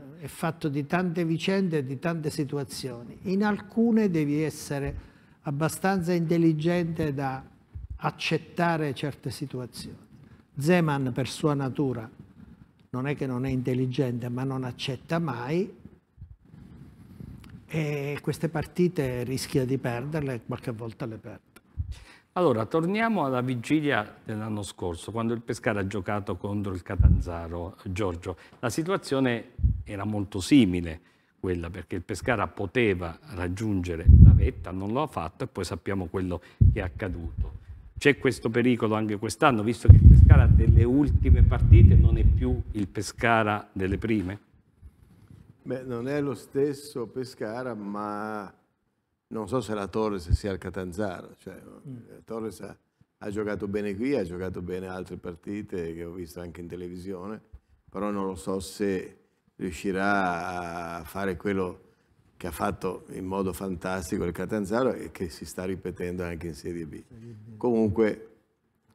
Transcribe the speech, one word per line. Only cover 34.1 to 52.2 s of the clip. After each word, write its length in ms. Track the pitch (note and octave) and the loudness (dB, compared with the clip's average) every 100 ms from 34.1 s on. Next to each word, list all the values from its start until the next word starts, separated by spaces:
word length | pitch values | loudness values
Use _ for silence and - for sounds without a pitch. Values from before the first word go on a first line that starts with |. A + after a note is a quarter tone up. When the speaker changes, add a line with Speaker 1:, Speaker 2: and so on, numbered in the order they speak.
| - | 12
Speaker 2:
la 80 | - | 12
vetta, 400 | - - - F2 | 12 6 0 -10
non 220 | F#2 G2 | -6 -4
lo 80 | B2+ | -2
ha 60 | D3+ | -4
fatto 360 | - E2 - | -6 -8 -8
e 40 | C3 | -10
poi 180 | - F#2 | -6 -6
sappiamo 400 | F#2+ - G2 F#2 | -6 -6 -4 -4
quello 360 | G2 F#2 F2 - - - | -4 -4 -6 -10 2 4
che 80 | G#2+ | 4
è 20 | |
accaduto. 760 | F2+ - G2 E2+ E2 - - - - - - - | -4 -6 -8 -8 -10 -8 -10 -10 -18 -20 -18 0
C'è 200 | C#3+ - | 2 4
questo 320 | C3+ A2+ A#2+ | 0 -2 -2
pericolo 460 | A#2+ B2 A#2 A2 G#2+ | 0 2 2 0 0
anche 220 | G#2+ G2+ | -2 -4
quest'anno, 440 | A2 - D#3 A2 | -6 2 2 4
visto 280 | G#2 A#2+ - | 0 -2 10
che 60 | - | 12
il 120 | - | 12
Pescara 380 | - - D3 A#2+ | 12 12 10 10
delle 380 | - A#2 A#2 A#2+ | 6 6 6 6
ultime 560 | C3+ C#3 - C3 - | 4 2 2 4 6
partite 520 | - B2 A#2 B2 G#2 - | 6 6 8 10 12 10
non 220 | - A2 | 8 6
è 60 | |
più 380 | - - B2+ B2+ - | 4 4 0 -2 -4
il 160 | G#2+ G2 | -6 -4
Pescara 800 | - F#2+ - A#2+ A2+ G#2+ G#2 - | -6 -8 -2 2 4 2 -2 -6
delle 240 | G2 F#2+ F#2+ | -6 -4 -2
prime? 420 | A2 G#2+ F2+ G#2 _ _ _ _ - _ - - - - - - | -2 -2 -2 -8 _ _ _ _ -20 _ -20 -20 -20 -20 -20 -20
Speaker 3:
Beh, 200 | C3 A#2+ | -10 -10
non 240 | B2+ A#2+ B2+ | -6 -6 -4
è 140 | D3 | -4
lo 140 | C#3+ A#2+ | -4 -6
stesso 720 | - C#3 D3 C#3+ - C3 G#2 | -6 -2 -2 -2 -10 -10 -8
Pescara, 640 | C3 B2 - A2 A#2 B2+ | -8 -10 -10 -8 -8 -8
ma 800 | G#2+ G2+ G#2 G#2 G#2 G#2+ G#2+ F#2 - _ _ _ _ _ _ _ | -8 -8 -8 -6 -6 -8 -8 -12 -18 _ _ _ _ _ _ _
non 200 | A2+ G2 | -10 -6
so 120 | B2+ | -6
se 140 | G#2+ | -4
la 140 | G#2+ F#2+ | -6 -4
Torres 420 | A2 A2 G2 E2 | -4 -4 -4 -2
sia 200 | G2 G2+ | -2 -2
il 60 | F#2 | -6
Catanzaro. 800 | F#2 G2 F#2 F2 G#2 F2 - - | -8 -8 -8 -6 -6 -6 -14 -18
Cioè, 240 | F#2+ F2+ G2+ G#2 C#3+ | -18 -18 -20 -20 -18
Speaker 1:
Mm. 80 | A#2+ - | -18 -18
Speaker 3:
la 120 | - | -20